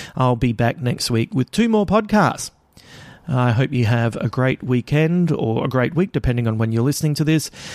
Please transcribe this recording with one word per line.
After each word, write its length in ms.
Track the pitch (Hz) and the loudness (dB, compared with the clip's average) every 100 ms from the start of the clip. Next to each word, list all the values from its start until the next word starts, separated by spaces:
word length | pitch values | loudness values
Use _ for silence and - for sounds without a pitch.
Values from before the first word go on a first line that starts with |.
| - - | -10 0
I'll 200 | 127 117 | 0 2
be 180 | 123 | 0
back 260 | 107 120 135 | 2 0 0
next 300 | 123 - - | -4 -4 -2
week 240 | 113 113 | 0 0
with 160 | 139 123 | -2 -2
two 180 | - 233 | 0 2
more 160 | 214 | 2
podcasts. 680 | 185 214 214 214 143 - - - _ - - - - - - | 2 0 2 2 2 0 -10 -16 _ -20 -20 -20 -20 -18 -4
I 240 | 127 123 | 0 2
hope 200 | 113 143 | 2 0
you 120 | 127 | 0
have 320 | 110 120 117 - | 2 2 0 -2
a 120 | 113 | -4
great 320 | - 127 - | 0 -2 -2
weekend 680 | 127 123 - 143 160 175 170 | -2 -2 0 0 2 2 2
or 340 | 139 113 117 | 0 0 -2
a 40 | 131 | 0
great 260 | 127 120 | 0 0
week, 160 | 156 196 | 0 -2
depending 380 | 135 127 120 113 | 0 -2 0 -2
on 100 | 110 | 0
when 140 | 113 | 0
you're 100 | 113 | 0
listening 320 | 131 - 156 | 0 0 -2
to 100 | 147 | 0
this, 240 | 151 160 - - - | 0 0 -2 -12 -16